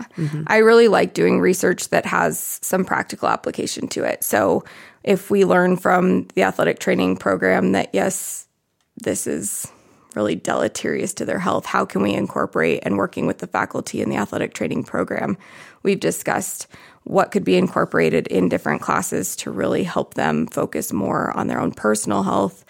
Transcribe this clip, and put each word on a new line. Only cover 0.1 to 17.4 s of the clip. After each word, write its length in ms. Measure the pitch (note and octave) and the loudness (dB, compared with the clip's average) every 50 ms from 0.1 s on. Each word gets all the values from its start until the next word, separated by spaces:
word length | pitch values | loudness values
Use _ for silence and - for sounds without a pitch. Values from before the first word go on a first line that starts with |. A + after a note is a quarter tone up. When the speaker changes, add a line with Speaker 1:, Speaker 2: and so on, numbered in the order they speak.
| - | -6
Speaker 1:
Mm-hmm. 260 | - D#3+ D3 D#3 D3+ D#3 | -6 -4 -4 -4 -6 -2
Speaker 2:
I 120 | - G#3+ A3 | 2 4 6
really 300 | A3 A3 A#3 A#3 A#3 A3 | 8 8 8 8 8 8
like 260 | F#3+ F3+ F3+ F3+ - | 6 4 2 2 2
doing 260 | F3 E3+ F3+ F3 - | 2 4 4 4 4
research 480 | F3 F3+ F#3 - F#3+ F#3 F3 - - - | 4 2 2 2 2 0 0 0 -2 0
that 160 | - - - | 0 0 2
has 540 | G3+ - E3+ E3+ E3 E3+ - - - - - | 2 0 2 2 0 0 -4 -6 -8 -8 -8
some 240 | - - - F#3 F#3 | -4 -2 -2 -2 0
practical 440 | - - C#3 - - - - - - | 0 -2 -2 -2 -6 -6 -2 0 0
application 600 | A1+ - - - - - - - - - - - | 0 0 -4 -6 -6 -4 -6 -6 -6 -6 -8 -6
to 160 | - - - | -4 -4 -2
it. 180 | - - - | -2 -2 -4
So 400 | - - - - G2+ F#3 E3+ G#3 - - - - - - - _ - | -4 0 2 2 4 4 2 0 -2 -6 -18 -20 -20 -20 -20 _ 0
if 260 | - G3 F#3 - - | 0 0 0 2 0
we 160 | G3+ G3+ F#3+ | 4 4 4
learn 320 | F3 F3+ F3+ F3+ F3+ F3+ F3+ | 6 6 6 6 4 2 2
from 500 | - F3+ F3+ F3+ F3+ F#3 F3+ F3+ F3+ - _ | 2 2 4 4 4 4 2 0 -2 -2 _
the 80 | F#3+ | 0
athletic 380 | F#3+ F#3+ F#3+ - - - - - | 0 2 2 2 0 0 0 0
training 360 | - F#3+ F3+ F#3 F#3 F#2 - | 0 0 0 2 2 0 0
program 560 | F#3 - - - - F#3 F#3 - F#3 F#3+ F#3 | 0 0 0 0 2 2 2 2 2 2 2
that, 160 | G3 - - - - | 2 0 0 -2 -2
yes, 520 | F#3+ F#3+ G3 - - - - - - - _ _ _ _ _ _ _ _ _ _ - | -2 0 0 -2 -4 -8 -8 -10 -12 -14 _ _ _ _ _ _ _ _ _ _ -6
this 280 | - - F#2+ - - | -4 -4 -4 -2 -4
is 460 | - D2 D#2 - - - - - - - _ _ _ _ _ _ _ - | -4 -6 -4 -6 -6 -6 -8 -10 -12 -16 _ _ _ _ _ _ _ -4
really 200 | - G#2+ G#2+ - | -2 -2 -2 -2
deleterious 800 | F#3 - - - B1+ - - - - - - D2+ - - G3+ - | -4 -4 -2 -2 0 -2 -2 -4 -4 -4 -4 -2 -2 -4 -6 -6
to 100 | - - | -6 -6
their 140 | - - G3 | -4 -4 -2
health, 260 | F3+ F#3 - - - | -2 -2 -2 -2 -2
how 220 | - - - G3 | -2 -2 -2 -2
can 160 | - - G3 | -2 -2 0
we 100 | G3+ G3+ | 0 0
incorporate, 680 | G3 G3 G3+ - - - - - - - - E2 - - | 0 -2 -4 -4 -2 -4 -4 -2 -2 0 0 2 0 0
and 160 | - - G3 G3 | -2 -2 -2 0
working 280 | G3 F3+ - - - | -2 -2 -4 -4 -4
with 120 | F#3 F#3+ - | -4 -4 -6
the 80 | F#3 | -8
faculty 560 | - - F3+ - - - - - - - G#2+ | -4 -2 -2 -2 -2 -4 -8 -8 -6 -6 -4
in 80 | G#2 - | -4 -2
the 60 | - | -2
athletic 360 | - G#2 - - - G2+ - | -4 -4 -4 -4 -4 -4 -6
training 320 | - - - D#2 - - - | -4 -6 -4 -4 -4 -4 -6
program, 540 | - - - - - - - - G#3 G3 - - - - - - - - _ | -4 -4 -4 -2 -2 -4 -4 -2 -4 -4 -6 -8 -20 -20 -20 -20 -20 -18 _
we've 180 | - G3 G3+ - | 0 0 0 2
discussed 680 | - D#3+ - - - - - - F#3 - - - - - - - - - - _ _ | 0 -2 -2 -2 -4 -2 -2 -2 -4 -6 -10 -12 -14 -16 -18 -20 -20 -20 -20 _ _
what 260 | - - G3 F3+ - | 0 2 2 2 2
could 140 | - G3+ | 0 0